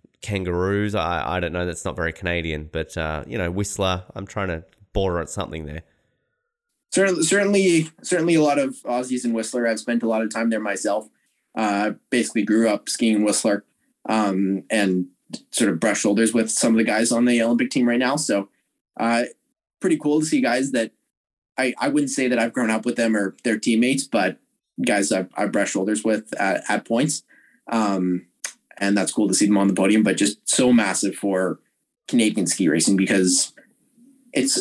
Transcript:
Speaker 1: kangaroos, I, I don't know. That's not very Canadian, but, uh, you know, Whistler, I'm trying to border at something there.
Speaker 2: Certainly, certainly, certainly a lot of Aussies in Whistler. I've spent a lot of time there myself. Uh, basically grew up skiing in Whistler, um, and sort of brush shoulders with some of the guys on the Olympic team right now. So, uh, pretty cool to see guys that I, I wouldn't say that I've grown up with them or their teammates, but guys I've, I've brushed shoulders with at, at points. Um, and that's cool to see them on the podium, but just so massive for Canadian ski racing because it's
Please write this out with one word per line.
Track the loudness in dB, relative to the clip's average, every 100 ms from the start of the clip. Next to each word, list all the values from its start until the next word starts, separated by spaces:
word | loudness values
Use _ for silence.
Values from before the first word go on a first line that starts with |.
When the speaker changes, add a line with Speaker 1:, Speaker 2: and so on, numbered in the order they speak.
| _ _
Speaker 1:
kangaroos, | -8 -6 -4 -2 0 0 -2 -2
I, | -2 -4 -4 -4
I |
don't | -4
know. | -4
That's | -6 -6
not | -8
very | -6 -6
Canadian, | -4 -6 -4 -4 -6 -8
but, | -8 -8 -6
uh, | -6 -6 -8
you | -6
know, | -4
Whistler, | -4 -6 -2 -2 -2 -8 -14
I'm | -10
trying | -6 -4
to | -4 -8 _ _
border | -2 -2 -2
at | -6
something | -6 -8 -8
there. | -10 -12 -16 _ _ _ _ _ _ _ _ _ -4
Speaker 2:
Certainly, | 0 2 2
certainly, | 2 2 4 4 4 4 0 _
certainly | -2 0 2
a | 4
lot | 4 2
of | 0 -4
Aussies | -4 -4 -2 -4
in | -2
Whistler. | -2 -2 -2 -2
I've | -2
spent | -2 -2
a | 0
lot | 0
of | -2
time | -2 -2
there | 0
myself. | -2 -4 -2 -2 -4 _ _ _ _ -4
Uh, | -2 0 -2 -4 -2
basically | -2 0 -2
grew | 2 2 2
up | 0 -4
skiing | -2 2
in | 2
Whistler, | 2 0 0 -2 -6 _ _ _ -4
um, | 0 0 0 0 -2 -2
and | 0 2 0 -2 _ _ -20 _
sort | -2 0
of | 0
brush | 0 0
shoulders | 0 2 2
with | 2 0
some | 0 2
of | 2
the |
guys | 2 0 0
on | 2 2
the | 2
Olympic | 2 0 0
team | 0 2
right | 2
now. | 0 -2
So, | -2 -2 -4 _ _ _ _ -4
uh, | 0 0 -2 -8 _ _ _ _
pretty | -2 0
cool | 2 0
to | 2
see | 2
guys | 2 0 0
that | -2 -4 _ _ _ _ _ _ -4
I, | -2 -2
I | -2
wouldn't | 0 -2
say | 0 0
that | 2
I've | 0
grown | 0 0
up | 0
with | -2 0
them | 0 2
or | -2 -4
their | -4 -2
teammates, | 2 2 2 0
but | -2 0 0 -4 _ _ _ -6
guys | 0 0 2
I've, | 0 -2 -4
I've | -2
brushed | 0 0
shoulders | 0 -2 0
with | 0 -2 -2 -4
at, | -2 -2 -2
at | -4 0
points. | 0 0 -2 _ _ _ _ -4
Um, | 0 0 0 0 -2 -4 _ -14 -14 _ -4
and | 0 2
that's | 0
cool | 0 0
to |
see | 2 2
them | 4
on | 2
the |
podium, | 2 2 4
but | 2 2
just | 0 -2 -4
so | 2 4
massive | 6 4 0 -2
for | -2 -2 0 -2 -4 _ _ _ _ -2
Canadian | 2 2 2 -2
ski | 0 2
racing | 2 2 2
because | 2 2 2 2 -2 -8 _ _ _ _ -20 _ _
it's | -4 -2 0